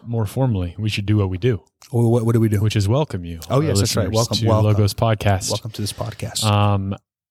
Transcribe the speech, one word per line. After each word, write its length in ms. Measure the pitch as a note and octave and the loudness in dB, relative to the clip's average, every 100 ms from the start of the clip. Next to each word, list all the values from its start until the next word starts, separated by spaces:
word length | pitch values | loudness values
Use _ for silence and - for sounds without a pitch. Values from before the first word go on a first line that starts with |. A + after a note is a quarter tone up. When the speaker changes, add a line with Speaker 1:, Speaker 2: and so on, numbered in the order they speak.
| A2+ | -4
Speaker 1:
more 200 | A2+ G#2 | -6 -4
formally, 500 | - C3 G2+ F2 F2 | -2 0 0 -4 -4
we 100 | G#2+ | -4
should 180 | G2+ G2+ | -4 0
do 100 | G#2+ | 2
what 120 | G2 | 2
we 100 | F#2 | 0
do. 220 | B2 G#2 _ _ - | -2 -2 _ _ -6
Speaker 2:
Well, 180 | A#2 A#2 | 0 2
what, 160 | A#2+ | 2
what 100 | A2+ | 2
do 60 | A#2 | 2
we 80 | A2 | 2
do? 120 | G#2 | 2
Speaker 1:
Which 160 | G#2+ G#2+ | 0 0
is 100 | G2 | 2
welcome 360 | B2+ D#3 G2 | 0 -2 -6
you, 160 | E2+ E2+ - | -8 -12 -2
Speaker 2:
Oh, 60 | C3 | 0
Speaker 1:
our 60 | |
Speaker 2:
yes, 160 | D3+ G2+ | 2 2
that's 160 | A2+ - | 2 0
right. 80 | G2 | 0
Speaker 1:
listeners, 80 | A2 | 0
Speaker 2:
Welcome, 200 | A#2 G#2+ | 0 0
Speaker 1:
to 100 | A2 | 2
Speaker 2:
welcome. 180 | G#2+ G#2+ | 4 4
Speaker 1:
Logos 280 | G#2 G#2 | 4 2
Podcast. 560 | - A2+ A2 G#2 F#2+ - | 2 0 0 0 0 -2
Speaker 2:
Welcome 220 | G#2 A2+ | -6 -6
to 100 | - | -8
this 100 | G#2 | -8
podcast. 520 | - A2 - G2+ - | -6 -8 -8 -8 -4
Speaker 1:
Um, 500 | G#2+ G#2 G2+ G2+ G2 G2 _ _ _ | 0 2 2 0 -2 -8 _ _ _